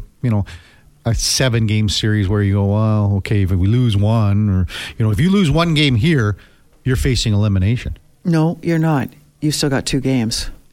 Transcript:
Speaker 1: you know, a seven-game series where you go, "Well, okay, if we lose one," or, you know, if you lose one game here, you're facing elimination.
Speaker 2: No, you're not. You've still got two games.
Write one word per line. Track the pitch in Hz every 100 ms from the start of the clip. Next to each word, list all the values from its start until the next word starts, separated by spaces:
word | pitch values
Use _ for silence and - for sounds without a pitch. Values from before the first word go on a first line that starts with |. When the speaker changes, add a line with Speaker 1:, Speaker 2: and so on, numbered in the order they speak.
| - _
Speaker 1:
you | 123
know, | 107 98 - - - - _ -
a | 110
seven-game | - - 131 113 110 107 107
series | - 110 107 95
where | 104
you | 101 101
go, | 98
"Well, | 104 110 107 101 98
okay, | - 107
if | 95
we | 95 95
lose | 120 123 98
one," | 101 117 104 101 104
or, | 92 90 - - -
you | 110
know, |
if | 104
you | 170
lose | 196 170
one | 147 170 151
game | 147 120
here, | 143 151 104 101 - _ _ _
you're | 123 127
facing | 143 120 117
elimination. | 101 107 98 98 120 - - - _ -
Speaker 2:
No, | 165 160 165
you're | 170 165
not. | 160 147 - - _ _
You've | 151 143
still | 147
got | 131 -
two | 139
games. | 127 131 117 - - - -